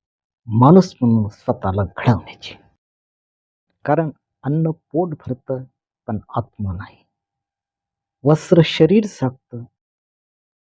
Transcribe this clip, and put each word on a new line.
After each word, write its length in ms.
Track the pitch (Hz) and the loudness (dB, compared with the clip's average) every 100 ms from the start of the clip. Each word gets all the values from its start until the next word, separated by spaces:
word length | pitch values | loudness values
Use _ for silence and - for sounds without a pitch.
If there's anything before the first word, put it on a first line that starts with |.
| _ _ _ _ 117 | _ _ _ _ -4
माणूस 480 | 110 131 185 180 - | 4 6 6 4 0
म्हणून 280 | 120 113 104 | 0 0 -2
स्वतःला 540 | - - - 98 95 | -8 -8 -6 -4 -4
घडवण्याची. 680 | 92 - - 113 - - - - _ _ _ _ _ _ _ _ _ _ _ _ | -4 -4 0 0 -4 -20 -20 -20 _ _ _ _ _ _ _ _ _ _ _ _
कारण 260 | - 151 156 - _ _ | -4 -2 -2 -8 _ _
अन्न 280 | 131 156 160 | -6 -4 -4
पोट 380 | 156 _ 156 180 | -6 _ -6 -6
भरतं, 560 | 151 - 127 - 131 131 _ _ _ - | -8 -12 -12 -10 -10 -12 _ _ _ -10
पण 120 | 107 - | -10 -8
आत्मा 440 | - - - 98 | -10 -10 -10 -10
नाही. 240 | 90 - _ _ _ _ _ _ _ _ _ _ _ _ _ | -10 -14 _ _ _ _ _ _ _ _ _ _ _ _ _
वस्त्र 360 | 135 156 - 170 | 0 0 2 2
शरीर 420 | 156 - 156 208 208 | 2 2 2 2 0
झाकतं, 580 | - 127 131 _ 120 120 _ _ _ _ _ _ _ _ _ | -6 -8 -8 _ -18 -18 _ _ _ _ _ _ _ _ _